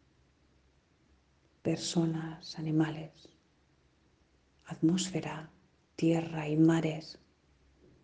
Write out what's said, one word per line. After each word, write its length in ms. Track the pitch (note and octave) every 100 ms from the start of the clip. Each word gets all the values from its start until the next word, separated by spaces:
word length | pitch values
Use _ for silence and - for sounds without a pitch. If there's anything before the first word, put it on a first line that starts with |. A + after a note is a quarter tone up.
| _ _ _ _ _ _ _ _ _ _ _ _ _ _ _ _
Personas, 960 | - D#3+ - E3+ E3 D#3+ D#3+ D#3+ - -
animales, 720 | D#3 D#3 D#3 - - - - _ _ _ _ _ _ _ _ _ _ _ _ _ -
atmósfera, 840 | - E3 F#3 - D#3+ D3 D3+ D#3 _ _ _ _ -
tierra 520 | E3 E3 E3 D#3+ D3+
y 80 | D#3
mares, 640 | D#3+ E3 D#3+ D#3 - - _ _ _ _ _ _ - -